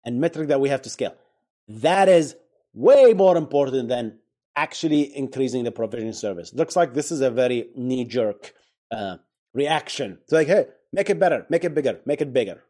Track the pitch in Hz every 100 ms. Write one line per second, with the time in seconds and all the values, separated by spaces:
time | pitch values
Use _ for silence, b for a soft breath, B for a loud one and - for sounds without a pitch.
0 | - 120 165 160 151 139 139 135 110 -
1 | 101 - _ _ _ _ _ 110 143 190
2 | 190 175 147 - _ _ _ 107 226 277
3 | 254 202 190 170 165 143 139 131 123 123
4 | 113 - _ _ _ - 151 - 160 151
5 | 143 143 135 131 131 123 120 110 110 117
6 | 110 107 107 87 82 120 160 180 170 123
7 | 147 160 131 120 123 123 - 135 123 127
8 | 120 120 110 101 - _ _ _ _ 110
9 | 101 90 _ _ _ 120 143 156 - -
10 | 113 90 _ 156 151 202 139 _ _ -
11 | 202 190 185 131 - 165 170 151 139 -
12 | 131 147 143 127 101 82